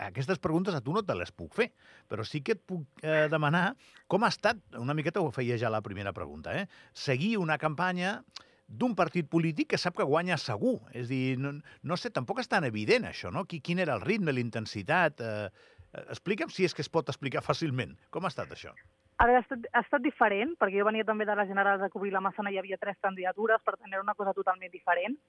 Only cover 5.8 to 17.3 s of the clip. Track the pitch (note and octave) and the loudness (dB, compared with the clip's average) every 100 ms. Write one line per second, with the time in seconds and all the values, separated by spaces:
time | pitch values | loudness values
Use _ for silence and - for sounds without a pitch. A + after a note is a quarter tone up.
5.8 | G#2+ F#2+ G2 F#2 D2+ D2+ F2+ B2+ G3 - | -2 -6 -4 -6 -8 -10 -6 -6 -6 -12
6.8 | - - - B2+ F#3+ A3+ E3 D3+ D#3 D3 | -20 -6 -2 0 2 2 2 0 0 0
7.8 | F3+ F3+ F3+ A3 - - - _ - A2 | 0 0 -2 -4 -10 -20 -20 _ -14 -2
8.8 | B3 G3 E3 F3+ D3+ E3 E3 D#3 D#4 F3 | 0 2 2 0 2 2 2 0 0 0
9.8 | F3 F3 E3 D3+ F3+ E3 - G#2+ A#3 A#3+ | 0 0 2 2 2 0 -2 0 0 0
10.8 | - A#2 A#2+ C3 C3 C3 C#3 C#3+ - - | -4 -8 -4 0 0 0 -4 -8 -14 -12
11.8 | C3 F3 A#3+ - A#2+ - A#3+ G#3+ C#3 A2 | -4 -4 -4 -4 -4 -4 0 2 2 0
12.8 | G#2+ A#3+ G#2+ - F#2 A#2+ G3 E3 - F3 | 4 4 2 -6 -6 -6 -6 -6 -2 0
13.8 | F3 A#2 G#2 A3 E3+ B2+ A#2+ A2+ G#2+ G#2 | 0 0 0 2 2 0 0 -4 -4 -4
14.8 | F#2+ E3+ E3 - A2+ G#2 G2+ - - - | 2 4 4 0 -6 -4 -6 -10 -20 -20
15.8 | - - - A#2+ - G#3 E4 - F3+ - | -16 -14 -10 -8 -4 -2 -4 0 0 0
16.8 | D3 E3 D3 C3 C3+ | -2 -2 -2 -4 -4